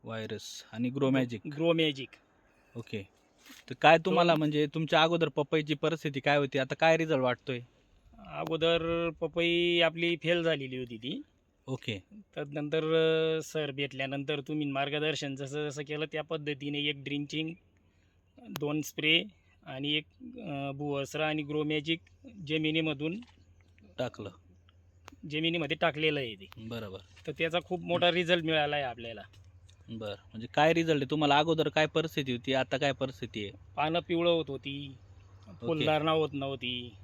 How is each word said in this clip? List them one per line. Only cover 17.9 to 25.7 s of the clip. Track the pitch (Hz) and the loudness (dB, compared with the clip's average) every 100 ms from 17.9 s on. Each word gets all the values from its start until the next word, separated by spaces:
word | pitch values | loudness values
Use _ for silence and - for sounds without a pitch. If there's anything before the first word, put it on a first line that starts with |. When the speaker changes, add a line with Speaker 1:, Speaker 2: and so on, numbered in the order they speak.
| _ _ _ _ - 233 202 | _ _ _ _ -20 -12 -6
Speaker 2:
दोन | 147 151 | -4 -4
स्प्रे | 147 - 151 165 208 - _ _ - | -6 -2 2 2 0 -14 _ _ -14
आणि | 131 143 | -8 -2
एक, | 151 156 _ 254 247 | -2 -4 _ -18 -14
अ, | 202 143 139 | -10 -6 -6
भूवस्त्र | 139 147 139 139 151 | -6 -4 -4 -4 -2
आणि | 156 156 | -2 -2
ग्रो | 147 151 | -2 -4
मॅजिक | 151 151 147 165 - - - 202 151 | -2 -2 -2 -4 -6 -20 -20 -16 -4
जमिनीमधून | 156 156 156 156 143 151 196 240 _ - - _ _ - - | -2 0 0 0 -2 -4 -6 -12 _ -20 -20 _ _ -20 -6
Speaker 1:
टाकलं. | 123 - 101 - _ - _ _ _ _ - - 170 | -6 -6 -14 -14 _ -20 _ _ _ _ -20 -16 -6
Speaker 2:
जमिनीमध्ये | 151 165 170 147 | -2 0 0 -2